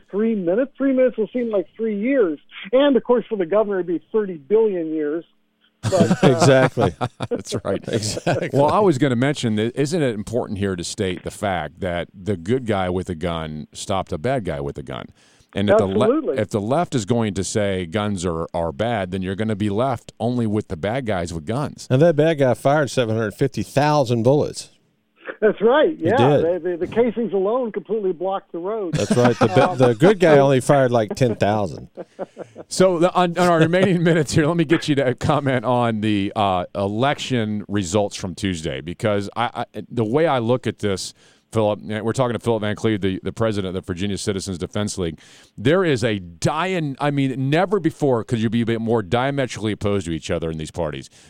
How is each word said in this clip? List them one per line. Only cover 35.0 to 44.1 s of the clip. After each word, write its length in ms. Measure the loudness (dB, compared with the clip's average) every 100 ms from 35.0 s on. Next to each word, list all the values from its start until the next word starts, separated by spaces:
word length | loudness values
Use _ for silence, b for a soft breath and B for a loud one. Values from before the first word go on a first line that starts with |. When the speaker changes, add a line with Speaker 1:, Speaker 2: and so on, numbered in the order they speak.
| 0 0
Speaker 3:
comment 500 | 0 0 0 -2 0
on 360 | 0 0 0
the, 320 | 0 0 0 0
uh, 300 | 0 0 -2 -4
election 880 | -4 0 -2 -2 -2 -2 -2 -4 -4
results 480 | -4 0 0 0 -4
from 180 | -10 -6
Tuesday, 460 | -4 -4 -6 -8
because 480 | -10 -4 -2 -2 -4 -4
I, 280 | -4 -4 -10 -10
I, 80 | -10
the 140 | -4 0
way 220 | 0 2
I 120 | 0
look 280 | 0 0 -2
at 120 | -4
this, 360 | -2 -4 -6 -14 b b b
Philip, 280 | 0 0 0
we're 300 | -4 -6 -4
talking 200 | 0 0
to 80 | -2
Philip 220 | -2 0
Van 120 | -2 -2
Cleve, 260 | -2 0
the, 200 | 0 -2
the 100 | -6
president 360 | -2 -2 -2 -4
of 60 | -6
the 120 | -6
Virginia 320 | -6 -4